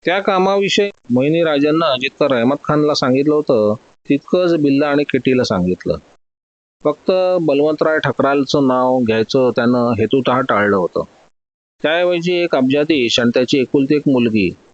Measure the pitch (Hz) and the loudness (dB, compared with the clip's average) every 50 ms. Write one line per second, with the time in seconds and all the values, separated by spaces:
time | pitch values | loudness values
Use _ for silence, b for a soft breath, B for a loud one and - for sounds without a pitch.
0 | _ 165 170 202 196 214 196 185 190 196 196 196 202 185 - - 202 202 - _ | _ -2 -2 -2 -2 -2 0 0 0 0 0 0 -2 -2 0 -2 -2 -2 -4 _
1 | _ - 120 123 131 147 160 170 170 165 151 143 143 151 151 165 170 156 131 127 | _ -2 -2 0 0 0 0 0 0 0 0 0 0 0 0 0 0 0 -2 -2
2 | 127 - - _ 151 143 135 120 113 127 143 143 _ - 156 151 147 151 147 - | -4 -8 -2 _ 0 0 2 2 2 0 -2 -2 _ -2 0 0 2 0 0 0
3 | - 131 127 135 143 151 151 151 147 - 139 113 107 104 107 110 - _ _ _ | 0 0 0 2 2 0 0 0 0 0 0 2 2 0 -2 -4 -8 _ _ _
4 | _ - 139 139 _ - - 180 180 175 170 160 147 143 139 139 147 147 143 143 | _ -2 -2 -2 _ -2 -2 0 2 2 0 2 2 2 2 2 2 0 0 0
5 | 147 - - 131 123 139 131 127 120 - 110 92 87 90 90 - - - 80 76 | -2 0 -4 -2 0 0 0 0 0 0 -2 -2 0 -2 -4 -4 -4 -6 -6 -6
6 | - _ _ _ _ _ _ _ _ _ _ _ _ _ _ _ - 151 147 - | -8 _ _ _ _ _ _ _ _ _ _ _ _ _ _ _ -6 -6 -6 -4
7 | _ - 190 185 185 185 185 180 165 151 139 139 147 156 156 151 160 156 156 156 | _ -2 0 0 0 0 0 0 0 0 0 2 2 0 0 0 0 0 0 0
8 | 135 143 120 - 135 135 139 143 139 131 - 151 139 131 127 127 127 127 127 131 | -2 -2 -2 0 0 0 2 0 -2 0 0 0 2 2 0 0 0 0 0 0
9 | 123 110 110 110 110 - - 139 131 123 113 - 120 120 123 123 120 120 120 104 | 0 0 0 0 -2 0 0 0 0 2 0 0 0 0 0 0 0 -2 0 -2
10 | 113 107 - 139 123 - 123 127 131 - 120 101 104 104 101 98 87 82 - - | -2 0 0 0 0 0 -2 -2 0 0 0 0 2 0 0 0 0 -2 -4 -6
11 | 82 - _ _ _ _ _ _ _ _ _ _ _ _ _ _ - 147 160 170 | -8 -8 _ _ _ _ _ _ _ _ _ _ _ _ _ _ -4 -2 0 0
12 | 180 180 180 170 165 175 180 175 175 165 - 147 127 131 135 143 151 156 165 143 | 0 0 -2 -2 -2 -2 -2 -2 -2 0 0 0 0 0 0 0 0 0 0 0
13 | 120 113 - 127 120 120 117 131 127 117 - 143 127 - - 143 135 135 151 143 | 0 0 0 0 0 2 0 0 0 0 0 0 0 0 0 0 2 2 0 0
14 | 143 151 135 123 120 120 110 107 98 85 90 - _ _ | 0 0 0 2 0 0 0 0 0 -2 -4 -8 _ _